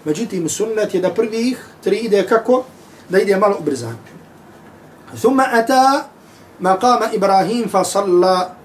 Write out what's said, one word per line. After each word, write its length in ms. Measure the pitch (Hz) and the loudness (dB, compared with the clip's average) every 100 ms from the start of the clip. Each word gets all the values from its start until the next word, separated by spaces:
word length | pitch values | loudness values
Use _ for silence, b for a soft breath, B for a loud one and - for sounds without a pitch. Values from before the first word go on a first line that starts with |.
Međutim, 440 | 151 156 233 190 160 | -4 -4 -4 -4 -6
sunnet 460 | - 220 214 208 | -4 -4 -2 -2
je 60 | 185 | -2
da 100 | 180 | -2
prvih 540 | 175 226 226 240 247 - - | -2 -2 -2 -4 -4 -12 -8
tri 140 | 196 208 | -2 -2
ide 280 | 226 202 185 | 0 0 2
kako? 380 | - - 254 - - B B B | 0 2 0 -2 -20 B B B
Da 100 | 190 | 0
ide 180 | 196 196 | 2 2
malo 200 | 202 196 | 2 0
ubrzan. 360 | 147 131 117 113 - - - - - - - - - - - 113 | -4 -4 -8 -12 -18 -20 -20 -20 -20 -20 -20 -20 -20 -20 -20 -2
ثم 240 | 233 269 | 0 2
أتى 440 | 262 233 226 262 269 285 - - B B B - | 2 0 2 4 4 2 -6 -20 B B B -6
مقام 420 | 185 190 247 220 214 | -2 2 2 2 0
إبراهيم 540 | 214 196 190 180 240 214 | 0 2 2 2 -2 -2
فصلى. 720 | 190 180 196 202 180 185 185 180 - | -2 0 -2 2 2 4 2 -2 -8